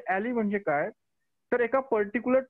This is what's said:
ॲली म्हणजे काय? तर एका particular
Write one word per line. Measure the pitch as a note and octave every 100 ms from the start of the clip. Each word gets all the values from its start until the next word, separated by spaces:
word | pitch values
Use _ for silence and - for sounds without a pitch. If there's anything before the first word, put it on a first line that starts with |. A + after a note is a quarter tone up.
| -
ॲली | F#3+ A3+
म्हणजे | A#3 G#3 G3+
काय? | G3+ D3 F3+ - _ _ _ _ _
तर | B3
एका | A#3 G#3
particular | - A3 G3+ A#3+ A#3 C4